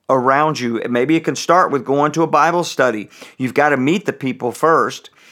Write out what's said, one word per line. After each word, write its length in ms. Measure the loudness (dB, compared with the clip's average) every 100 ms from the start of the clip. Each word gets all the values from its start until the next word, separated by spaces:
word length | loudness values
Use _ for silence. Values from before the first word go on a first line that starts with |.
| 0
around 520 | 0 2 2 2 -2
you. 200 | -4 -4
And 120 | -2
maybe 240 | -2 2 0
it 80 |
can 100 | 0
start 380 | -6 2 2 4
with 120 | 0
going 280 | -2 0 0
to 100 | 0
a 60 | 0
Bible 340 | 2 2 0
study. 460 | -4 0 0 -2 -10 -18 -20 -8
You've 160 | -4
got 180 | 0 2
to 60 | 2
meet 300 | 0 0 -2
the 60 |
people 400 | -6 -6 -6 -8
first, 580 | -2 2 2 0 -4 -18 _ -20